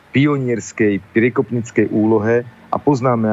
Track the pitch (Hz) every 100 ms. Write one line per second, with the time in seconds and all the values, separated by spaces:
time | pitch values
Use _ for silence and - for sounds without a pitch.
0 | _ 131 147 143 123 113 - - 107 98
1 | - 117 120 139 117 120 110 - 104 110
2 | 107 110 107 120 117 - - - 143 135
3 | 131 117 110